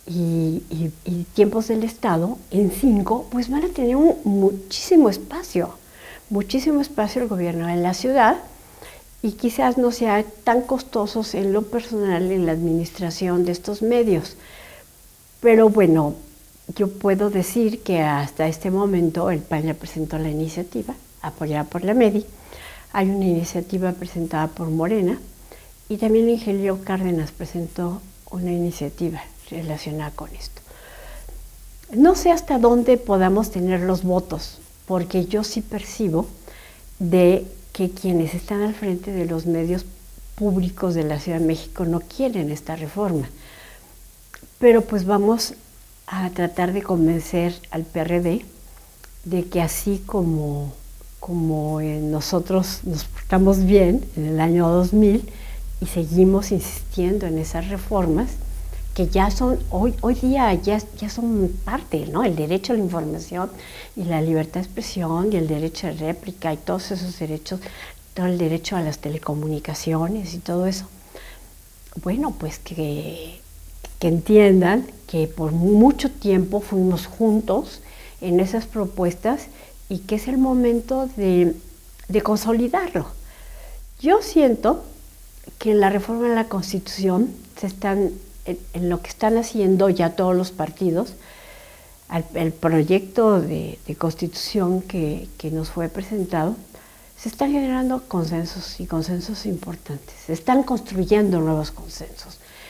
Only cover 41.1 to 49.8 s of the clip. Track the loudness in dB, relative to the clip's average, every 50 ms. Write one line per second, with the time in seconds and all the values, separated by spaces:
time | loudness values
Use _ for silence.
41.1 | -2 -4 -4 -2 -2 0 2 0 0 -2 -6 -8 -6 -4 -2 0 0 -2 -4 -6
42.1 | -4 -2 -2 -2 0 -2 -4 -4 -6 -8 -8 -10 -10 -8 -8 -8 -4 -4 -2 0
43.1 | -2 -2 -4 -6 -10 -16 -20 -20 -20 -20 -20 -20 -20 -20 -20 -20 -20 -20 -20 -20
44.1 | -20 -20 -20 -20 -20 -20 -20 -20 -2 4 6 6 8 6 4 2 -2 -2 0 2
45.1 | 2 4 4 4 2 2 0 -6 -8 -12 -20 -20 -20 -20 -20 -20 -20 -20 -14 -10
46.1 | -6 -6 -6 -4 -2 -2 -2 -2 0 -2 -2 0 -2 -2 -2 0 2 4 4 4
47.1 | 2 0 -2 -2 0 0 0 0 -2 -6 -10 -10 -8 -8 -8 -6 -4 -4 -2 0
48.1 | 0 0 2 2 0 -2 -4 -8 -18 -20 -20 -20 -20 -20 -20 -20 -20 -20 -20 -20
49.1 | -20 -16 -8 -4 -2 -2 -2 -2 0 0 0 0 -2 -4